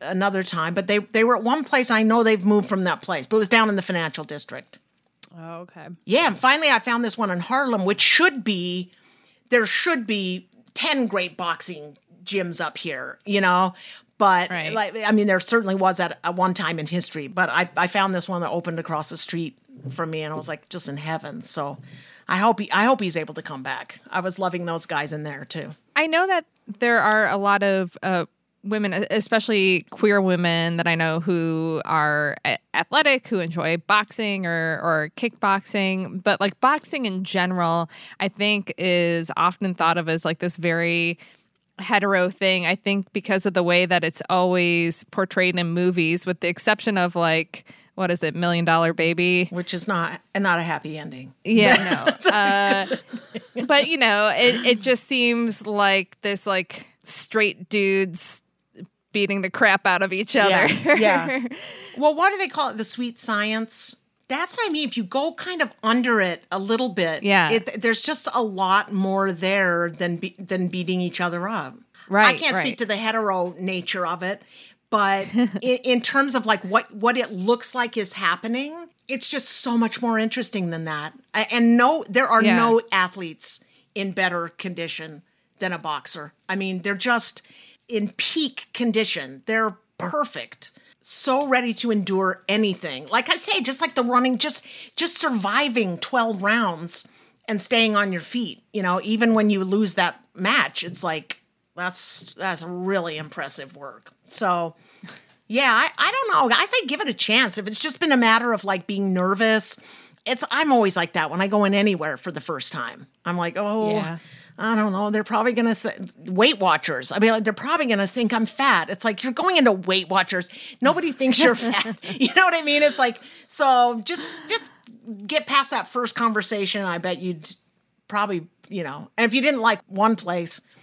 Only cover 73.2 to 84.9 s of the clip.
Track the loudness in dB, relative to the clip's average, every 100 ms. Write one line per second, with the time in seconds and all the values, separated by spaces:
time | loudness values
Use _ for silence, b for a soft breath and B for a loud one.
73.2 | 0 0 -2 -4 -4 -4 -4 -4 -4 -4
74.2 | -4 -6 _ B B B _ 2 2 2
75.2 | 0 0 0 0 0 0 2 0 2 0
76.2 | 2 0 0 -2 0 -2 -2 -2 0 0
77.2 | -2 -2 0 0 -2 -4 -4 -4 -6 -2
78.2 | -2 -2 -2 -4 -6 -10 -16 _ -10 -8
79.2 | -4 -4 -4 -4 0 2 0 0 -2 0
80.2 | 0 -2 -4 -4 -4 -6 -6 -8 -8 -14
81.2 | _ -4 -2 2 6 6 6 4 0 0
82.2 | 4 4 6 6 6 4 2 0 0 -4
83.2 | -12 -10 -12 -12 _ b b -8 -6 0
84.2 | 0 0 -6 -8 -10 -8 -8